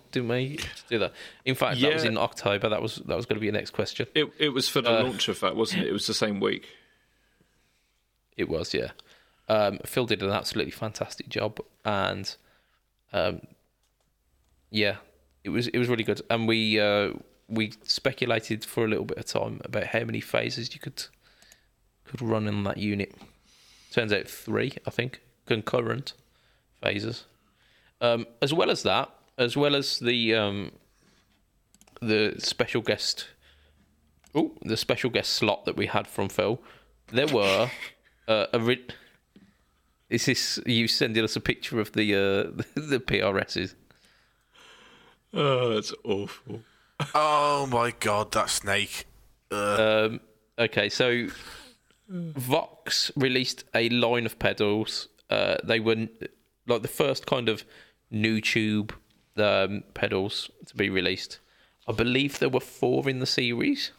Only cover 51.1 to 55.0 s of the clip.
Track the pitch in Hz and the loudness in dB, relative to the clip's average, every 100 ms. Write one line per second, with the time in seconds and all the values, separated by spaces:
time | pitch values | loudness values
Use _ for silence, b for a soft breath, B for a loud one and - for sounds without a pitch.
51.1 | 120 107 B B B B - _ _ - | 2 -2 B B B B -20 _ _ -14
52.1 | 180 165 143 127 139 - - - - - | -10 -8 -6 0 0 -2 -8 -4 -2 -2
53.1 | - 131 127 127 - - 117 117 120 120 | 0 2 2 -2 -6 -2 2 4 4 4
54.1 | 120 110 - 101 98 104 104 110 - | 2 0 0 0 2 2 2 -2 -6